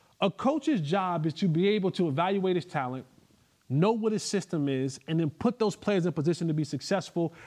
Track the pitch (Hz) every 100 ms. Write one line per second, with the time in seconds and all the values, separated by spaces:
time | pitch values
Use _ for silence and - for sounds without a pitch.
0 | _ _ 196 - 254 311 - 254 143 196
1 | 185 170 156 147 196 156 196 214 185 -
2 | 175 139 180 196 185 180 - 151 127 131
3 | - - _ _ _ _ _ 131 190 233
4 | 220 214 - 202 - 165 139 135 135 -
5 | - 160 160 - 233 - 214 - - 202
6 | 175 165 156 165 170 156 143 139 - 190
7 | - 175 165 -